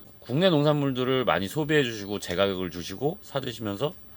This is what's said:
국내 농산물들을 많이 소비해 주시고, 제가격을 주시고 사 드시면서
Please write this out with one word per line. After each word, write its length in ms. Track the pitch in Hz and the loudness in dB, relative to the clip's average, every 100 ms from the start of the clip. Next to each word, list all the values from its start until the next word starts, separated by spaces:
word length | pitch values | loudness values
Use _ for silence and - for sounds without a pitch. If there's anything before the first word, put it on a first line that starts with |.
| - - | -20 -18
국내 300 | - 127 190 | -4 2 4
농산물들을 760 | 151 147 147 139 127 127 131 | 4 4 2 0 0 0 2
많이 240 | 107 80 95 | 2 2 0
소비해 340 | 151 151 151 | -2 2 2
주시고, 380 | 127 110 98 101 | 2 -2 -6 -6
제가격을 500 | - 87 98 92 92 | -2 2 2 0 -4
주시고 480 | 87 85 95 135 202 | -6 -10 -4 -4 -4
사 180 | - 139 | -8 -6
드시면서 540 | 127 120 110 98 147 - - | -6 -6 -6 -4 -4 -6 -18